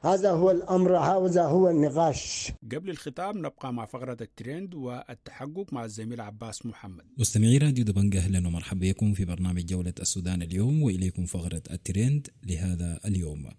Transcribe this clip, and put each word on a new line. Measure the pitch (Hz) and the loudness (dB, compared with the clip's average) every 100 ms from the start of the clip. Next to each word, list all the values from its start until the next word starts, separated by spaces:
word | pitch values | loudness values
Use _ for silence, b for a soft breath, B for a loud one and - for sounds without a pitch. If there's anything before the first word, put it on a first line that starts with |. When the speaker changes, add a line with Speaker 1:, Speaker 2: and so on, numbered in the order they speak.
| 156 | 2
Speaker 1:
هذا | 190 196 | 4 4
هو | 165 185 | 4 4
الأمر، | 180 185 185 180 180 | 4 2 4 6 4
هذا | 147 190 185 175 | 4 2 4 4
هو | 160 170 190 | 4 6 6
النقاش. | 165 147 139 165 127 - - - - 117 | 6 4 4 2 2 -6 -8 -8 -10 -10
Speaker 2:
قبل | 135 185 | -10 -8
الختام | 160 - 131 190 214 | -10 -10 -8 -8 -6
نبقى | 160 _ 135 | -8 _ -8
مع | 120 110 | -8 -8
فقرة | 123 127 117 | -10 -10 -10
الترند | 113 - 110 160 196 | -12 -12 -12 -10 -10
والتحقق | 170 127 123 - 123 - - 139 170 202 | -10 -10 -10 -14 -18 -18 -14 -12 -10 -8
مع | 131 | -8
الزميل | 113 107 110 117 | -8 -10 -10 -10
عباس | 104 107 113 107 117 | -12 -12 -14 -10 -12
محمد. | 107 101 90 _ - | -12 -16 -16 _ -2
Speaker 3:
مستمعي | 110 107 110 135 | 0 4 6 6
راديو | 147 127 | 6 2
دبنجة، | 107 98 101 95 | 2 2 2 2
أهلًا | 90 92 87 | 2 0 0
ومرحبا | 85 - 95 92 | -2 -4 -2 0
بكم | 95 107 | 2 0
في | 98 | 2
برنامج | 87 87 90 90 85 | -2 -2 -2 -2 -2
جولة | 92 90 85 | -4 -4 -4
السودان | 87 98 90 90 | -4 -4 -2 -4
اليوم، | 85 90 117 156 | -2 0 2 2
وإليكم | 139 92 92 - 87 | 2 2 -2 -2 -4
فقرة | 90 85 82 - | -4 -6 -8 -8
الترند | 90 - 95 123 143 143 _ - | -10 -4 0 2 0 -2 _ -6
لهذا | 85 92 87 87 82 | -2 -2 -2 -4 -4
اليوم. | 104 95 80 76 67 | -2 -2 -2 -8 -12